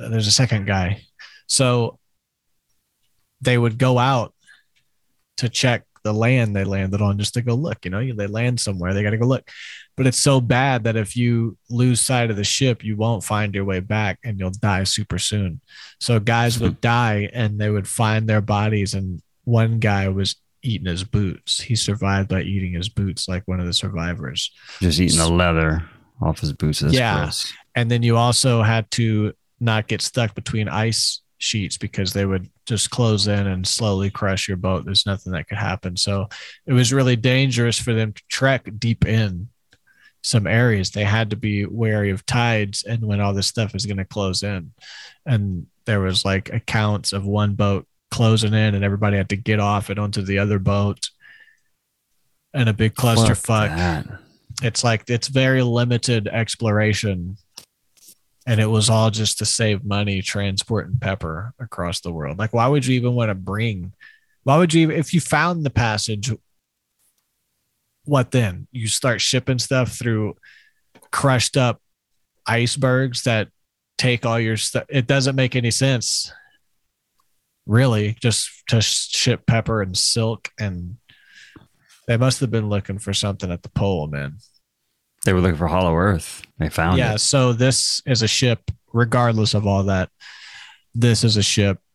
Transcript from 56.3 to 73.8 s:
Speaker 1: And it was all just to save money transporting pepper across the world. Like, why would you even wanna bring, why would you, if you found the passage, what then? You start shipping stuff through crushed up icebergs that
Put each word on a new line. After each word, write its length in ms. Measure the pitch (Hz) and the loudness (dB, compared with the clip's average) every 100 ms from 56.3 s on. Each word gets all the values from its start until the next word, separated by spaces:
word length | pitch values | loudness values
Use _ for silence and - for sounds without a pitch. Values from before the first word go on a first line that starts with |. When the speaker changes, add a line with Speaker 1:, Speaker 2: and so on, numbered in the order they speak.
| 117 113 - 113 104 107 104 107 92 87 104 _ - - _ _ _ - - _ _ | -2 -4 -2 0 2 2 2 -2 -4 -6 -10 _ -20 -20 _ _ _ -20 -20 _ _
Speaker 1:
And 160 | - 110 | -2 0
it 60 | 110 | 2
was 240 | 110 104 | 2 4
all 200 | 110 110 | 4 2
just 280 | 104 107 - | 2 -2 -2
to 60 | 107 | -2
save 380 | - 110 101 | 0 0 0
money 360 | 101 101 104 98 | -2 -2 -2 -2
transporting 760 | - 104 101 95 - 107 87 127 | -4 -4 -4 -4 -2 -4 -2 -4
pepper 540 | 101 98 82 78 113 - | -2 -4 -6 -8 -10 -12
across 400 | 120 - 87 82 | -14 -8 -6 -6
the 120 | 87 | -8
world. 260 | 82 71 90 | -8 -6 -4
Like, 140 | 110 | -2
why 140 | 120 123 | 0 2
would 180 | 147 | 2
you 120 | 127 127 | 0 0
even 180 | 123 | 0
wanna 200 | 123 110 95 | 0 0 -2
bring, 560 | 95 101 117 98 92 - - - _ _ | -4 -4 -2 -4 -8 -14 -20 -20 _ _
why 140 | 131 151 | 2 4
would 160 | 180 | 4
you, 160 | 160 160 | 4 4
if 240 | 156 143 | 2 0
you 60 | 175 | 0
found 440 | - 147 170 175 | 0 2 2 0
the 60 | 143 | -2
passage, 600 | - 120 107 - 104 113 113 _ _ _ _ _ _ _ _ _ _ _ _ _ _ _ _ | 0 0 0 -4 -4 -4 -6 _ _ _ _ _ _ _ _ _ _ _ _ _ _ _ _
what 280 | 147 139 120 | -2 -2 2
then? 340 | 127 107 90 95 | 0 0 -4 -12
You 160 | 123 110 | -8 -4
start 320 | - 131 143 | -2 0 0
shipping 380 | - - - 127 | 0 -2 0 -4
stuff 340 | - 131 117 | 0 0 0
through 440 | - 117 110 107 - _ - _ _ _ _ - | -2 -2 -2 -2 -6 _ -20 _ _ _ _ -10
crushed 440 | - 139 123 - 139 | -2 2 2 2 2
up 240 | 123 113 _ _ _ _ _ _ - | 0 0 _ _ _ _ _ _ -2
icebergs 760 | 117 120 143 131 127 131 123 | 0 0 0 0 2 0 -2
that 260 | 127 110 98 _ _ _ | 0 0 -2 _ _ _